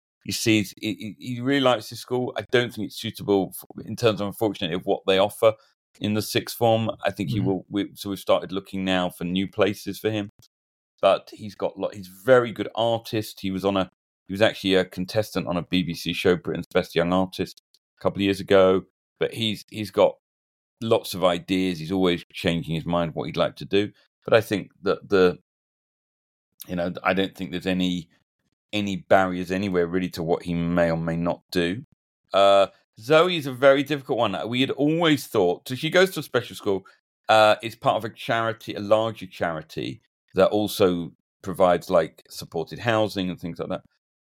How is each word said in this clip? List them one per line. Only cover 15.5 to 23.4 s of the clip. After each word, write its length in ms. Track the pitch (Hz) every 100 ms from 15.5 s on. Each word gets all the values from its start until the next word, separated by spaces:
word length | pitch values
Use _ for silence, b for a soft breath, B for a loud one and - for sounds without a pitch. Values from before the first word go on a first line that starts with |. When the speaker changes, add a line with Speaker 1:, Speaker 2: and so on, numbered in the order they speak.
| 87
Speaker 1:
a 60 |
B 220 | - 92
B 100 | 82
C 180 | 82 85
show, 240 | 85 95 87
Britain's 300 | 80 78 -
Best 200 | 92 87
Young 200 | 82 85
Artist, 480 | 92 92 - 87 - _ _ _ _
a 40 |
couple 160 | 95 92
of 60 |
years 160 | 98 98
ago. 420 | 95 98 92 95 - _ _ -
But 140 | -
he's, 320 | - 110 98 -
he's 200 | 110 101
got 260 | 107 92 - _ _ _ _ _ -
lots 340 | 113 113 -
of 100 | 92
ideas. 540 | 90 87 80 92 92 80
He's 140 | 78
always 320 | 95 92 87 -
changing 420 | - 90 85 78
his 120 | 80 80
mind, 280 | 85 82
what 100 | 76
he'd 120 | 67
like 200 | 82